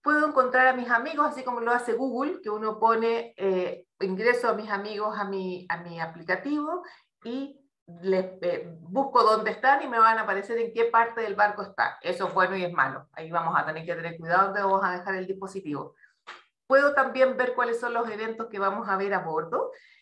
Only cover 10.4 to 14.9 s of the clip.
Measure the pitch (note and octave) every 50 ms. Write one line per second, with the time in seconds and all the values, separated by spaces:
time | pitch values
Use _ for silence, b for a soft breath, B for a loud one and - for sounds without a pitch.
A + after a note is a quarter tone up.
10.4 | G3 - A#3 A#3 A3+ A3 - A3+ A#3 A#3 - A3+ A#3 A#3 - A#3 A3+ G#3 G3 G3+
11.4 | G#3 G#3 G3+ G#3 G3 - - - A2+ - - - - E3+ F3+ F#3 G3 F3 D#3+ F#3+
12.4 | F#3 F3 G3 F#3+ F3+ F3 F3 D#3 C3+ C3+ C3 - - _ _ D#3+ E3 D#3+ E3+ E3+
13.4 | E3 E3 F3 D3+ D3+ D#3 D#3 D#3 D#3+ E3+ E3+ E3 E3 E3+ E3 E3 D#3+ E3 F3 F#3
14.4 | G3 G3 G3 G#3 G3 F#3+ F#3+ G3 G3 F3+